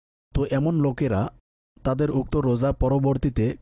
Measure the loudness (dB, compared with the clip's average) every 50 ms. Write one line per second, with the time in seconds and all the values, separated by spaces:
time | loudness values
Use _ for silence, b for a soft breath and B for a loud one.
0 | _ _ _ _ _ _ -2 -2 -2 0 0 0 0 0 2 2 0 0 0 -2
1 | -2 0 0 0 -2 -4 -6 -12 _ _ _ _ _ _ _ -8 -4 -4 -2 0
2 | 0 0 0 -2 -2 -2 0 0 2 2 2 2 0 0 0 0 0 2 2 2
3 | 2 2 0 0 0 -2 0 0 0 -2 -2 -4